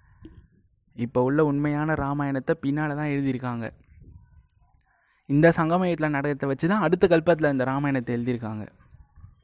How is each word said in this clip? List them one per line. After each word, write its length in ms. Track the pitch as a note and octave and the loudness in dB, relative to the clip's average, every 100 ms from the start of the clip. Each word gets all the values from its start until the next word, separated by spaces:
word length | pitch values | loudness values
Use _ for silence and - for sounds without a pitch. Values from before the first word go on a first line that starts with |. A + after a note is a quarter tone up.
| _ _ - - - _ _ _ _ - | _ _ -20 -20 -20 _ _ _ _ -8
இப்ப 260 | A#2 B2+ | -4 0
உள்ள 180 | B2+ D3 | 2 2
உண்மையான 500 | D3+ C#3+ D3 D3 D#3 D3+ | 2 0 -2 -2 -2 -2
ராமாயணத்தை 600 | C#3 C#3+ C#3+ C3+ C3 D#3+ | -2 -2 -2 -2 -2 -2
பின்னால 380 | C#3 D3 D#3 C#3+ | -2 -2 -2 -4
தான் 160 | D3+ | -4
எழுதியிருக்காங்க. 520 | C#3 C#3 B2+ B2+ A#2+ A2+ - _ - - - _ - _ _ _ _ _ _ _ _ - | -2 -2 -4 -6 -6 -8 -12 _ -20 -20 -20 _ -20 _ _ _ _ _ _ _ _ 0
இந்த 180 | C#3+ E3 | 4 6
சங்கமயத்துல 580 | E3 D#3+ F3+ F3+ E3 D#3 | 6 2 2 0 0 -2
நடக்கிறத 420 | C#3+ D3 C#3 C#3 | -2 -2 -2 -2
வச்சு 140 | C3+ E3 | -2 0
தான் 160 | G#3+ D#3+ | 2 2
அடுத்த 200 | F3+ F#3 | 2 4
கல்பத்துல 460 | E3 D#3+ D#3+ D3+ | 4 4 2 2
இந்த 120 | C3+ B2+ | 0 0
ராமாயணத்தை 460 | C3+ C#3+ C3+ B2 | -2 0 -2 -2
எழுதியிருக்காங்க. 520 | A#2+ A#2+ A#2 A2+ G#2+ G#2 _ - - - - - _ | -4 -2 -4 -6 -10 -12 _ -20 -20 -20 -20 -20 _